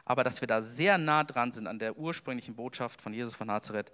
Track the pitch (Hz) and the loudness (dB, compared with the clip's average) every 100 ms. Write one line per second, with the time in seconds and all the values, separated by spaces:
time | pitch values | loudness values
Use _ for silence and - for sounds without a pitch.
0 | - 127 127 127 120 113 110 120 180 190 | 0 2 2 0 2 2 0 2 6 6
1 | 156 151 147 127 120 117 98 85 110 127 | 6 4 4 0 0 -2 -6 -4 -4 -4
2 | 160 165 - 123 117 113 123 - 120 - | -4 -4 -6 -6 -8 -10 -8 -6 -6 -6
3 | 107 110 120 - 110 104 - 107 - | -8 -6 -6 -6 -2 -2 -2 -4 -4